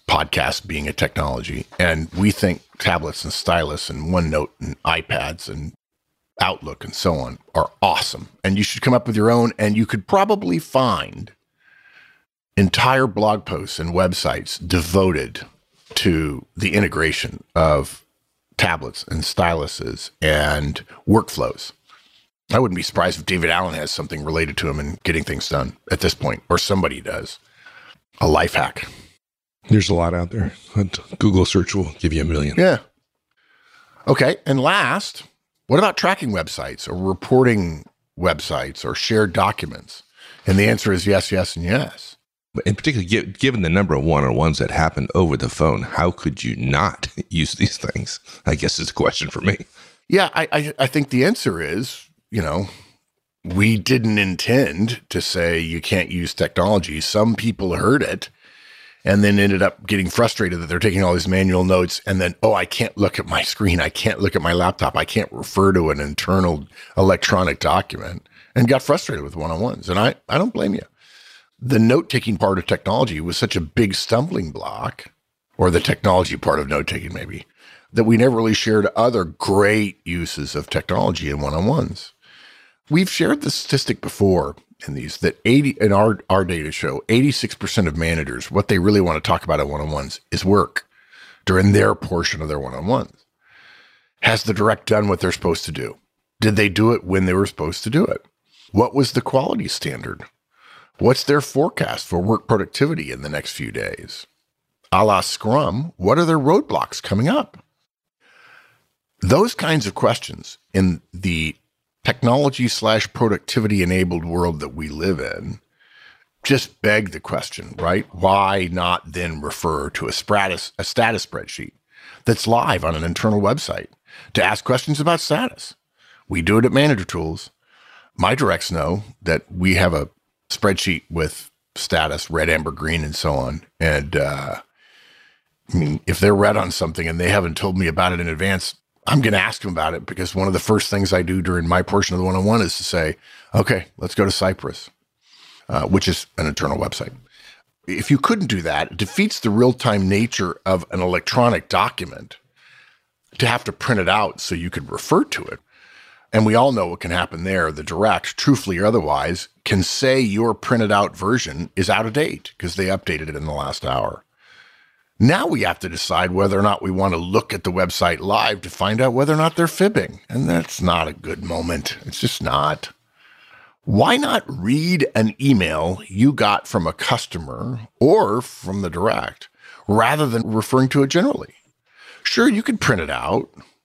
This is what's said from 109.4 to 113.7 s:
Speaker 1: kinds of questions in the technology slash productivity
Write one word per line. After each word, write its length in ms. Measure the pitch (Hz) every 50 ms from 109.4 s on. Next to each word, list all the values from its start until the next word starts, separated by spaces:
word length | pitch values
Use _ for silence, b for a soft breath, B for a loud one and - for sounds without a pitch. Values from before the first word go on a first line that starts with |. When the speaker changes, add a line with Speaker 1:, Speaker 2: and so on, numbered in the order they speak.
| 214 233 -
Speaker 1:
kinds 320 | - - 165 160 151 107
of 80 | 98 -
questions 640 | - - 107 120 - - - - 78 80 - - _ _ _ -
in 280 | 95 95 92 85 - _ _ -
the 440 | 87 95 92 85 80 80 78 - _ _ _ _ _ _ _ _ _ -
technology 640 | - 120 - - 117 120 143 147 139 135 - 123 117
slash 440 | - - 110 107 110 110 - - -
productivity 720 | - 117 110 101 - - - - 123 110 104